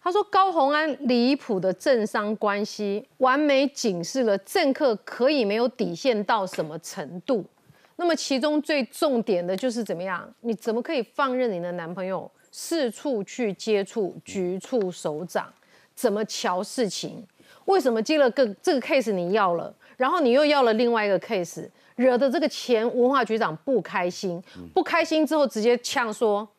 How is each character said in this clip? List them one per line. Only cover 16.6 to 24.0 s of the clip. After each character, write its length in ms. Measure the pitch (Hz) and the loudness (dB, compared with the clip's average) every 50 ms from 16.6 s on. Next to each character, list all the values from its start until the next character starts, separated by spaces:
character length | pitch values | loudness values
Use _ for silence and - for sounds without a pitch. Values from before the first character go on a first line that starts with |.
事 260 | - - - - 247 | -4 -6 -4 -2 -2
情？ 380 | 190 - - - - - - - _ _ _ _ _ - - _ | -2 -2 -6 -10 -10 -12 -14 -18 _ _ _ _ _ -20 -10 _
为 140 | - 392 381 | 2 2 4
什 120 | 254 262 | 4 2
么 80 | 233 220 | 0 0
接 200 | 220 - 311 302 | 0 0 2 4
了 100 | 285 247 | 4 4
个 160 | - - 262 214 196 _ | 4 2 0 0 0 _
这 140 | _ 370 339 | _ 0 0
个 40 | 254 | 0
case 320 | - - 311 269 233 226 | 0 2 0 2 2 2
你 200 | 202 180 175 175 | -2 -2 0 0
要 240 | 196 220 202 185 175 | 2 2 2 2 2
了， 180 | 165 151 - - _ _ - - | 0 -4 -8 -12 _ _ -20 -6
然 100 | _ 254 | _ -2
后 120 | 269 349 359 | 0 2 2
你 140 | 302 240 233 | 4 4 4
又 120 | 277 302 | 4 4
要 160 | 294 294 285 | 4 4 4
了 100 | 262 226 214 | 4 4 4
另 180 | 220 247 233 | 2 2 2
外 120 | 233 226 208 | 2 2 2
一 60 | 202 | 2
个 100 | 196 175 | 0 0
case， 480 | - - 226 190 175 165 - 165 - - _ _ _ _ _ | 0 -2 -4 -4 -4 -4 -8 -12 -14 -14 _ _ _ _ _
惹 200 | - 240 262 247 | 2 4 4 4
得 140 | 233 277 269 | 4 2 2
这 100 | 233 330 | 2 2
个 80 | 285 | 0
前 380 | 277 - - - - 247 220 226 240 - | 0 -2 -6 0 0 2 2 2 0 2
文 140 | 247 240 247 | 2 2 4
化 160 | 277 277 240 | 4 2 0
局 140 | - 220 226 | 0 0 0
长 180 | 220 170 156 156 _ | 0 -2 -2 -6 _
不 160 | - 269 220 | 0 0 0
开 260 | 165 - 190 202 | 0 -2 -2 -2